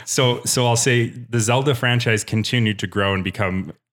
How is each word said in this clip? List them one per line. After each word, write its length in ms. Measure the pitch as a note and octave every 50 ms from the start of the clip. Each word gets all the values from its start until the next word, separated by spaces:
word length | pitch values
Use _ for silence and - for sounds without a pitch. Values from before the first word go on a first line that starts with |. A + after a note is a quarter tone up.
| -
so, 380 | - - C#3+ C3 B2 A#2+ A#2 -
so 220 | - - C3 B2
I'll 100 | A#2+ A#2
say 320 | A2+ - C3 B2 A#2+ A2+ A#2
the 320 | - B2 A#2 - A#2 A#2+
Zelda 340 | A2 A2+ A#2+ C3 C3+ D3 C3+
franchise 500 | - C3 B2 A#2+ A#2 - A#2+ A2 G#2 -
continued 540 | - A2 G#2+ G2+ - - B2 A2+ G#2+ G2+ G2
to 60 | -
grow 280 | F2+ - G#2 G2 G2 G2
and 80 | F#2+ F2+
become 480 | F#2+ - - G#2 F#2 F#2 F#2+ F#2 - - _ _ _